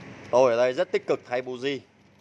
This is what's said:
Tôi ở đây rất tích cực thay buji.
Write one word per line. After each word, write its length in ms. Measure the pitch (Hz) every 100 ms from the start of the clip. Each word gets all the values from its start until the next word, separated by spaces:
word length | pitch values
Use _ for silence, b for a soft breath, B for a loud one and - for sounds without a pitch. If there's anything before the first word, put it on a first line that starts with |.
| - - -
Tôi 200 | 120 131
ở 60 | 117
đây 160 | 127
rất 200 | 131 185
tích 140 | 202 -
cực 140 | 143 -
thay 140 | 123
buji. 360 | 127 127 135 135 - _ _ _